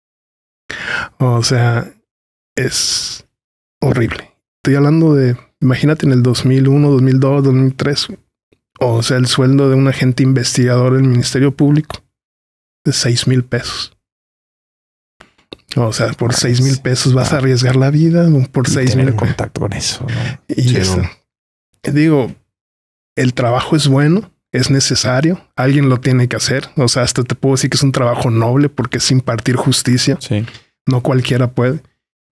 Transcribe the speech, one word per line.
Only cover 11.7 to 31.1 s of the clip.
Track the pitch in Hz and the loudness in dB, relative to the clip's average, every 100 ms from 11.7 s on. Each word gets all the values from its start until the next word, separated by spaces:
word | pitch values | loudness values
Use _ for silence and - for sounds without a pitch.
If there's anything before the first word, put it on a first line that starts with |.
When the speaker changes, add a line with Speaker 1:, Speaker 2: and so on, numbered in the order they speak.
| 147 151 - _ _ _ _ _ _ _ _ - | 0 -2 -10 _ _ _ _ _ _ _ _ -4
Speaker 1:
de | |
seis | - 127 120 - | -2 -2 0 0
mil | 131 | 0
pesos. | 123 120 - - - _ _ _ _ _ _ _ _ _ _ _ _ _ - _ - - - - | -2 -6 -6 -10 -12 _ _ _ _ _ _ _ _ _ _ _ _ _ -20 _ -20 -20 -8 -2
O | 117 | -2
sea, | 107 117 | -2 -4
por | - 120 | -2 -2
Speaker 2:
Ah, | 117 | 0
Speaker 1:
seis | 123 123 | 0 2
mil | 135 131 | 0 0
Speaker 2:
sí. | |
Speaker 1:
pesos | 131 127 139 | -2 0 2
vas | 127 - | 2 2
a | 151 | 0
Speaker 2:
Ah. | |
Speaker 1:
arriesgar | 131 123 123 131 | 0 2 2 2
la | 135 | 2
vida, | 147 165 170 170 | 2 2 4 4
¿no? | 147 127 | 2 2
Por | - 123 | -2 -2
Speaker 2:
Y | |
Speaker 1:
seis | 147 127 131 | 0 0 2
mil. | 135 | 0
Speaker 2:
tener | 110 | 0
contacto | - - 110 - | -2 -2 -6 -6
con | - | -6
eso, | - - - 131 | -6 -8 -8 -6
¿no? | 117 120 - - | -6 -6 -8 -8
Speaker 1:
Y | - 123 | -2 0
Speaker 3:
Sí, | 117 | 0
Speaker 1:
eso. | 92 90 | 0 -2
Speaker 3:
¿no? | 90 - _ _ _ _ _ _ - | -4 -8 _ _ _ _ _ _ -4
Speaker 1:
Digo, | 139 160 147 113 - _ _ _ _ _ _ _ - | 0 2 2 0 -6 _ _ _ _ _ _ _ -2
el | 127 | -2
trabajo | 123 120 123 - 156 | 0 0 0 0 0
es | 143 | 2
bueno, | 135 147 180 - _ _ | 2 2 0 -2 _ _
es | 123 131 | -4 0
necesario, | 139 - 127 - 127 156 185 _ - | 0 0 -2 -2 0 0 -2 _ -4
alguien | 131 143 139 | 0 2 2
lo | 123 | 0
tiene | 135 127 123 | 0 0 0
que | 110 | -2
hacer. | - 135 - - | -4 -4 -4 -2
O | 120 | 0
sea, | - | 0
hasta | 123 - | -2 -2
te | 120 123 | -4 -2
puedo | 135 131 | 0 0
decir | 139 | -2
que | - | 0
es | |
un | 139 | 0
trabajo | 135 120 120 131 | 0 -2 0 0
noble | 113 117 131 143 | 0 0 2 0
porque | - 120 120 | -2 -6 -4
es | - | 0
impartir | 131 127 117 117 123 | 0 0 -4 -2 -2
justicia. | - 123 - 123 - 135 | 0 -2 0 0 0 -2
Speaker 2:
Sí. | - 104 113 - _ _ - | -2 -4 -6 -12 _ _ -4
Speaker 1:
No | 131 | -2
cualquiera | 123 | 0